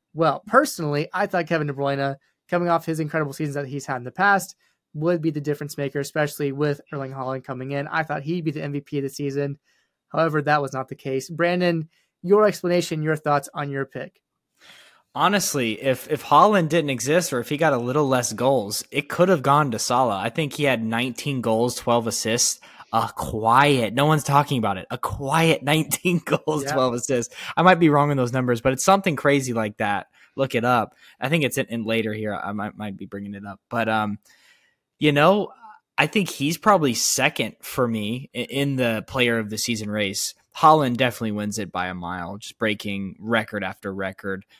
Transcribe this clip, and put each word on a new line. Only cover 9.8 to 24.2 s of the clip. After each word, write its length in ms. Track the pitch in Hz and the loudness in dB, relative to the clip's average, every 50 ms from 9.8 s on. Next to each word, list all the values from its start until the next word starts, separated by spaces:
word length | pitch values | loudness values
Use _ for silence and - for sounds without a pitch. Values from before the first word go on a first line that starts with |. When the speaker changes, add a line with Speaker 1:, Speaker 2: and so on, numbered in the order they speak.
| _ _ _ _ _ _ | _ _ _ _ _ _
Speaker 1:
However, 340 | - 151 165 165 151 156 | -2 0 0 2 0 0
that 200 | 139 147 151 147 | 2 2 2 2
was 100 | 143 131 | 0 -2
not 160 | 135 131 131 - | -6 -8 -8 -10
the 60 | - | -12
case. 340 | - - 139 135 135 131 - | -10 -8 -6 -4 -6 -6 -6
Brandon, 600 | 165 151 170 170 180 180 180 175 170 165 156 - _ _ _ _ _ _ | -4 -2 0 0 2 2 0 0 0 -2 -4 -8 _ _ _ _ _ _
your 240 | - 175 202 214 214 | 0 4 4 6 6
explanation, 560 | 202 - - - 175 175 175 170 - 165 156 | 4 2 0 -2 0 2 2 0 0 -2 -2
your 140 | 151 156 156 | -2 -2 -2
thoughts 320 | 156 - 151 143 143 143 - - | 0 0 0 0 0 0 -4 -8
on 160 | - 143 143 | -8 -8 -6
your 140 | 139 135 135 | -6 -6 -6
pick. 360 | - - 127 - - _ _ _ _ _ _ _ _ _ _ _ - - - - - _ _ _ _ - | -8 -8 -14 -14 -14 _ _ _ _ _ _ _ _ _ _ _ -20 -20 -20 -20 -20 _ _ _ _ -2
Speaker 2:
Honestly, 680 | 135 156 180 202 196 - - - 139 120 110 107 - | 2 2 4 4 2 0 0 0 0 0 0 -2 0
if, 260 | 135 135 127 - - - | 0 0 0 0 0 -4
if 120 | 156 135 | -4 -2
Haaland 460 | - - 170 175 180 208 214 190 165 143 | 2 6 8 8 8 8 6 4 2 2
didn't 220 | 156 170 151 143 | 2 2 2 0
exist 420 | 131 117 117 135 156 180 165 - | -2 -2 0 2 2 2 2 0
or 80 | 139 120 | -2 -4
if 80 | 117 - | -2 -2
he 80 | 151 | 0
got 160 | 139 165 156 | 2 2 2
a 60 | 135 120 | 2 2
little 280 | 120 123 131 151 147 | 0 0 0 2 2
less 260 | 131 131 123 120 - | 2 2 0 0 -2
goals, 520 | 110 104 120 135 139 123 101 101 107 - - - | -2 0 2 4 4 2 0 -2 -6 -8 -8 -6
it 160 | - 143 143 - | -6 -6 -6 -2
could 200 | - - 180 190 | 0 2 4 4
have 140 | 185 143 | 4 2
gone 300 | 127 139 143 147 151 135 | 4 4 4 4 4 2
to 60 | 113 101 | -2 -4
Salah. 400 | - - 120 127 131 117 101 95 | -2 0 2 2 2 2 0 -2
I 100 | 98 117 | -4 -4
think 220 | - 165 156 135 | -4 -4 -4 -4
he 120 | - - 147 | -2 -2 0
had 200 | 139 127 113 113 | 0 0 0 -2
nineteen 560 | 110 113 117 127 131 117 - - 147 139 127 | -2 -2 -2 -4 -4 -6 -6 -6 -6 -4 -2
goals, 340 | 113 117 110 113 120 123 - | 0 0 2 2 2 0 -2
twelve 320 | - - 117 117 120 113 | -2 0 2 2 2 2
assists. 540 | 113 101 - - 110 113 120 - - - - - - - - - - | -2 -4 -4 -2 -2 0 0 0 -2 -4 -6 -12 -20 -20 -20 -8 -4
A 200 | - 113 117 113 - | -2 -2 -2 -2 -6
quiet, 800 | - - 76 - 107 107 110 120 131 143 147 143 127 113 101 | -8 -8 -6 -4 -2 2 4 4 6 6 6 4 2 0 0
no 140 | 110 135 143 | 0 2 2
one's 180 | 151 156 147 | 2 2 2